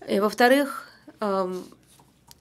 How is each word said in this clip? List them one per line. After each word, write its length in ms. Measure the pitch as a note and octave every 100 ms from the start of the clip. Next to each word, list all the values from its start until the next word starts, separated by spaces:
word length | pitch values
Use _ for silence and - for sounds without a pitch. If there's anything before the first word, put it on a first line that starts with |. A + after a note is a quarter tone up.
| -
И, 100 | G3
во-вторых, 680 | G#3+ G#3+ A#3+ C4+ C#4 - - - - -
эм, 420 | G#3 F#3+ F#3 F#3 - - _ - _ _ _ -